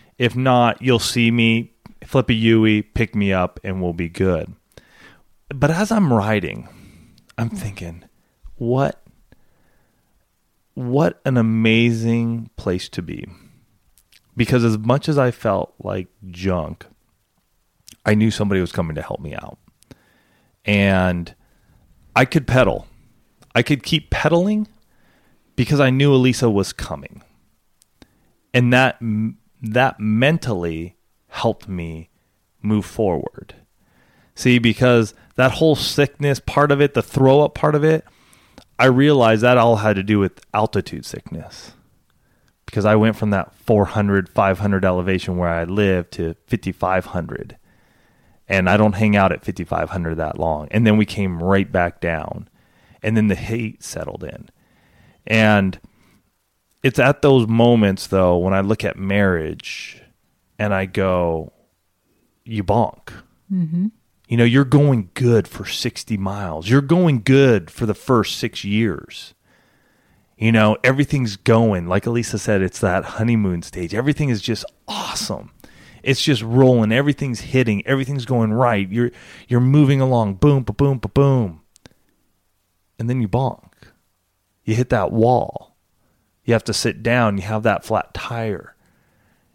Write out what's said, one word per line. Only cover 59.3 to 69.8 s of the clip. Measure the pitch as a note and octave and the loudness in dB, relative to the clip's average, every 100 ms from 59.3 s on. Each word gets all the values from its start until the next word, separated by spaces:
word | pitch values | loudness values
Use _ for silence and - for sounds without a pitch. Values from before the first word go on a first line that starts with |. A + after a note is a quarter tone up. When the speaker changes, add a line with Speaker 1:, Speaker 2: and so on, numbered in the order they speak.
| F2 D#2 E2 - - - - _ _ _ _ _ - | 0 -4 -10 -14 -16 -16 -20 _ _ _ _ _ -6
Speaker 1:
and | G#2 | -2
I | G2 F#2+ | -2 -2
go, | G2+ F#2+ F2+ F2 E2 D2+ _ _ _ _ _ _ _ _ _ | -2 0 0 0 -4 -8 _ _ _ _ _ _ _ _ _
"You | - A2 | -10 -6
bonk." | F#2+ A2 A2 - - - - _ _ | 0 0 0 -4 -20 -20 -20 _ _
Speaker 2:
Mm-hmm. | F#3 D#3+ E3+ G#3 - _ _ _ | -4 -2 -2 -4 -6 _ _ _
Speaker 1:
You | A#2+ | 2
know, | |
you're | A#2+ C3 C3+ | 4 4 4
going | C#3+ D3 B2 F#2 | 4 4 2 -2
good | - A#2+ A2+ F2+ | -2 2 2 0
for | - G2 | -8 -10
sixty | - A#2 - - G#2 | -8 -8 -8 -8 -6
miles. | F#2+ G2+ F#2+ D#2+ F#2+ | -6 -6 -8 -8 0
You're | C3 | 2
going | C#3 E3+ F3 C3 | 2 2 2 2
good | G#2 C3+ C3+ G#2+ E2 | 2 4 6 4 0
for | - A2+ | -6 -4
the | |
first | G2 - B2 - - | -4 0 0 0 -4
six | A#2 - G2+ | -8 -8 -4
years. | G#2+ A2+ D2+ - - - _ _ _ _ _ | -2 -2 -4 -12 -20 -20 _ _ _ _ _